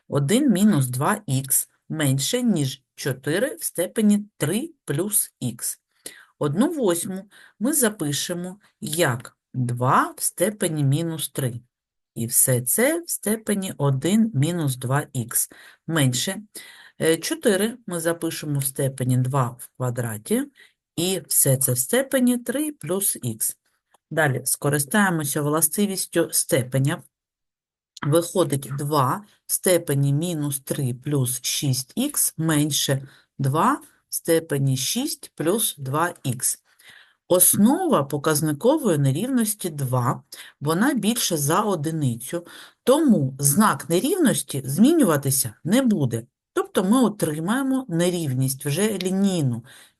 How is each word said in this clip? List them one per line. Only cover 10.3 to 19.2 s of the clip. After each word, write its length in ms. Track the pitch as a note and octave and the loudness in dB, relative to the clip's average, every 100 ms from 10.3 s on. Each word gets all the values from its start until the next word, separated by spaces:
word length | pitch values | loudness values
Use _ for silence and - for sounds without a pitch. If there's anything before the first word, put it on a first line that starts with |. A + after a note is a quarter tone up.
| - F#3+ G#3 F3 D3+ | -2 -2 0 -2 0
мінус 460 | C#3 D3 E3 D#3+ - | 2 2 -2 -6 -8
три. 320 | - C3 A#2+ - _ _ _ _ - | -6 -6 -6 -14 _ _ _ _ -8
І 100 | A2+ | -2
все 360 | - - B2 | 0 2 0
це 380 | B2 - C4 E4+ | 0 0 2 0
в 100 | E4+ | -4
степені 640 | - G3+ A3+ - G3+ F#3+ - | -6 -4 -4 -2 -4 -4 -2
один 540 | C#3 C3+ E3 A3 A3 | 0 0 2 2 2
мінус 420 | C3 D#3 F3 C#3+ B2 | 2 0 0 -2 -4
два 320 | B2 C#3 - | -2 -4 -4
ікс 360 | B2+ A2 - - - - - - | -6 -4 -4 -4 -8 -20 -16 -4
менше. 540 | D#3+ C3 B2 - G3 - - - - - _ | 0 2 0 -4 -6 -10 -20 -20 -20 -20 _
Е, 160 | D#3 E3 | 0 0
чотири 600 | - E4 B3+ F#3 A3 B3 - | -2 -2 2 2 0 -4 -8
ми 120 | F3 | -4
запишемо 600 | E3 E3 E3 - D3+ C#3+ | -2 -2 -4 -6 -4 -2
в 60 | C3+ | -2
степені 520 | - C3+ C3+ B2+ | -2 -4 -2 0
два 300 | B2+ | 0